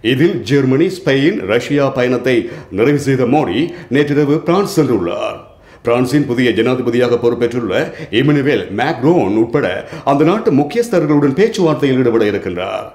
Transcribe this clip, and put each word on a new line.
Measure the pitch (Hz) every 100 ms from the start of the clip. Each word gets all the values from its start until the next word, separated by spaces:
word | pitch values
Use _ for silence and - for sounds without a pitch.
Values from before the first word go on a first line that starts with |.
இதில் | 110 127 170 170 101
ஜெர்மனி, | 143 131 131 185 185
ஸ்பெயின், | - 135 143 214 95
ரஷ்யா | 113 120 143 139
பயணத்தை | 131 123 123 131 123 - - -
நிறைவு | 92 123 147
செய்த | 139 131 120
மோடி | 143 139 92 165 - -
நேற்றிரவு | 131 143 143 143 151
பிரான்ஸ் | 151 175 196 -
சென்றுள்ளார். | 117 113 85 101 110 98 - - - -
பிரான்சின் | - 120 127 147 139
புதிய | 120 120
ஜனாதிபதியாக | - 127 127 120 117 123 117
பொறுப்பேற்றுள்ள | 117 117 120 123 110 98 160 - 156
இமானுவேல் | 110 135 147 139 120 87 101
மேக்ரோன் | 131 151 131 175 98 104
உட்பட | 113 147 110 92 - - -
அந்த | 143
நாட்டு | 151 208 220
முக்கியஸ்தர்களுடன் | 139 147 233 233 180 151 147 143 135
பேச்சுவார்த்தையில் | 220 220 165 151 143 127
ஈடுபட | 123 110 104
இருக்கின்றார். | 98 98 85 98 104 -